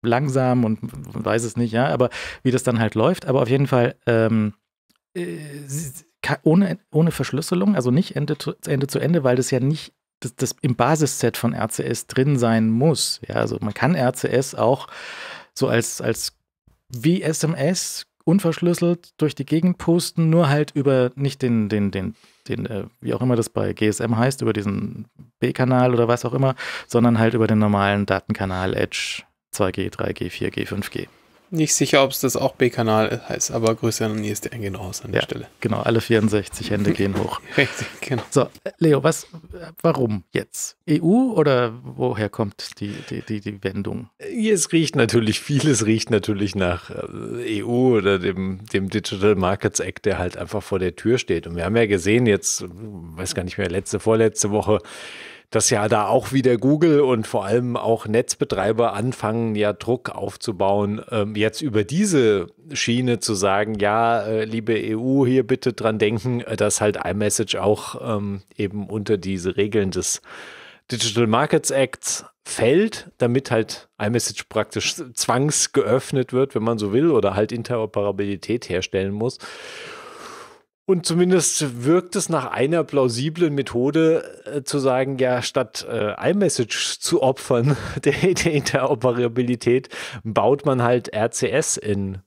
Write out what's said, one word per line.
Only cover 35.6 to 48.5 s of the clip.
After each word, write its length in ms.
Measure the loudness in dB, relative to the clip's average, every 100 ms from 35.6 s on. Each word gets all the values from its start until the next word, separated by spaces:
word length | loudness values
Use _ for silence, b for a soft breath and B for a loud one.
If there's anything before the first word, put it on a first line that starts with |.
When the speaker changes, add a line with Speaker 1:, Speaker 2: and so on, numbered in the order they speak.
| -4 -2
Speaker 1:
alle 180 | 0 0
vierundsechzig 720 | 2 2 4 0 -2 -10 -4
Hände 220 | -2 0
gehen 240 | 0 0 0
hoch. 240 | -4 -6 -4
Speaker 2:
<laughs> 100 | 0
Richtig, 300 | 0 -2 -12 -10
genau. 240 | -6 -6 0
Speaker 1:
So, 180 | 0 0 -4 -14 0
Leo, 260 | 2 4
was, 240 | 2 -2 -8 -20 -20 -18 -18 -2
warum 420 | -2 0 0 -2 -4
jetzt? 460 | -6 -6 -10 -12 _ -2
E 140 | 2
U 320 | 4 4 4
oder 400 | 2 2 2 0 -4
woher 460 | -14 -4 -2 -2 -4
kommt 500 | -2 -4 -4 -16 -10
die, 160 | -10 -10 -10
die, 120 | -12
die, 200 | -8 -8
die 200 | -8 -8 -6
Wendung? 440 | -4 -6 -8 -12 _
Speaker 3:
Es 540 | -10 -2 0 2 2
riecht 240 | 0 0 2
natürlich, 460 | 2 4 2 -2
vieles 440 | 0 0 2 2 2
riecht 240 | 2 2
natürlich 460 | 0 0 -2 -2 0
nach, 340 | 0 -2 -6
äh, 680 | -10 -10 -10 -10 -8 -6 -4
E 60 |
U 340 | -2 2 4 4
oder 200 | 4 2
dem, 460 | 2 -2 -4